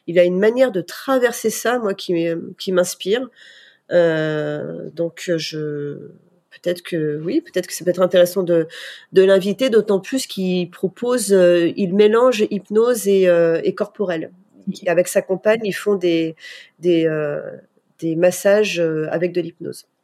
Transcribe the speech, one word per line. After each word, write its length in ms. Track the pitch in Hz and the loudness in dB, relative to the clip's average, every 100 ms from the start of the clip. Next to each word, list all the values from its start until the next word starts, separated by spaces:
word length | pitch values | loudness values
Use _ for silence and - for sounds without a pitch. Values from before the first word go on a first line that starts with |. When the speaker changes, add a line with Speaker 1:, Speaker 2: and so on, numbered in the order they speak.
| - | -2
Speaker 1:
il 120 | 165 | 2
a 60 | |
une 140 | 180 185 | 4 4
manière 340 | 208 247 254 | 2 4 2
de 80 | 185 | 0
traverser 720 | 165 - - 262 240 226 220 | -6 -8 -2 0 0 0 -4
ça, 280 | 214 226 247 | -4 -2 -2
moi, 140 | 214 | -2
qui, 340 | 196 - 170 170 165 190 185 | -6 -4 -2 -2 -4 -8 -12
qui 140 | - | -4
m'inspire. 560 | 180 180 - 185 226 254 _ - - _ _ - | 0 0 -4 -4 -4 -4 _ -20 -20 _ _ -2
Euh, 960 | 175 170 160 156 151 151 147 143 165 156 | 2 2 2 -2 -2 -4 -6 -8 -10 -12
donc, 360 | 151 170 165 - 165 | -8 -8 -6 -4 -4
je, 600 | 156 156 151 147 143 143 - - _ _ _ | -4 -8 -8 -8 -10 -12 -16 -20 _ _ _
peut-être 320 | - 175 180 | -10 -6 -6
que, 380 | - 170 151 147 | -6 -4 -4 -4
oui, 200 | 160 285 | -4 -4
peut-être 240 | - - 175 | -4 -6 -6
que 80 | |
ça 100 | - | -6
peut 60 | 175 | -4
être 100 | 175 | 0
intéressant 420 | 180 180 175 196 | 2 4 2 2
de, 260 | 175 170 160 - - - - | 0 0 0 -6 -16 -18 -2
de 100 | 175 | 4
l'inviter, 460 | 190 196 190 190 262 | 6 4 2 0 2
d'autant 320 | 226 208 196 | 2 2 0
plus 260 | 190 269 - | -2 -6 -6
qu'il 440 | - 185 180 175 | -4 -2 -2 -4
propose, 600 | - 190 - 240 247 196 | -4 -6 -4 -2 -2 2
euh, 360 | 196 175 175 170 - | 4 6 4 2 -2
il 180 | 196 | 0
mélange 520 | 196 208 220 254 220 214 | 4 4 6 4 2 0
hypnose 560 | 208 - 208 240 240 190 | -4 -2 0 2 2 2
et, 220 | 196 185 | 4 4
euh, 320 | 175 165 165 | 4 4 2
et 100 | 170 | -2
corporel. 580 | 185 202 - 196 165 160 - _ _ 196 | -4 -6 -4 -4 -4 -8 -14 _ _ -12
Speaker 2:
Ok. 160 | - | -6
Speaker 1:
Et 60 | 185 | 0
avec 200 | 170 175 | 0 2
sa 120 | 202 | 0
compagne, 400 | 185 185 214 226 | -2 0 0 0
ils 100 | 220 | -2
font 220 | 180 - | -4 -2
des, 420 | 202 180 165 165 160 - - - _ | 0 2 0 -2 -6 -16 -20 -20 _
des, 260 | 170 170 | 0 2
euh, 380 | 160 156 151 151 156 147 - _ _ _ | 2 0 -4 -6 -10 -14 -20 _ _ _
des 180 | 165 160 | -4 2
massages, 640 | 180 180 202 202 214 170 | 2 2 2 4 2 0
euh, 280 | 165 156 156 | -2 -2 -4
avec 220 | 165 180 | -2 -2
de 100 | 175 | -4
l'hypnose. 420 | 170 - - - - _ | -6 -8 -14 -14 -18 _